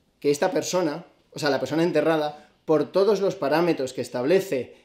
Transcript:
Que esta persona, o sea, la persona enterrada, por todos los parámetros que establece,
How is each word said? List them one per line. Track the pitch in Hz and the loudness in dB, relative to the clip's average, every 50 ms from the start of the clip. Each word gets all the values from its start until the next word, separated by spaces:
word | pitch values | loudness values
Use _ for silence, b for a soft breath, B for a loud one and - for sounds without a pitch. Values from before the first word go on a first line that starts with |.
| _ _ _ _ | _ _ _ _
Que | - 143 | 0 0
esta | 143 - 185 185 | 0 2 0 0
persona, | - 156 - - 180 185 175 147 147 170 - - _ _ _ _ | 0 -2 -2 -2 -2 0 0 -2 -4 -6 -12 -18 _ _ _ _
o | - - | -10 -4
sea, | 156 143 | 0 0
la | 135 131 | 0 0
persona | 131 131 147 160 170 | -2 -2 0 0 0
enterrada, | 175 151 151 147 160 165 156 151 151 - - - _ _ _ _ | 2 2 2 2 2 2 0 -2 -4 -8 -12 -18 _ _ _ _
por | - 156 147 147 - | 0 2 2 0 0
todos | - 185 196 220 208 185 | 0 2 2 4 2 2
los | 196 185 - | 0 -2 -2
parámetros | - 143 135 147 165 175 170 156 - 131 127 - | -2 -2 0 0 2 2 2 0 0 -4 -6 -6
que | 131 | -8
establece, | 120 - - 123 123 147 185 190 185 - 139 127 117 - b b | -8 -6 -6 -4 0 2 2 2 2 0 -4 -4 -4 -6 b b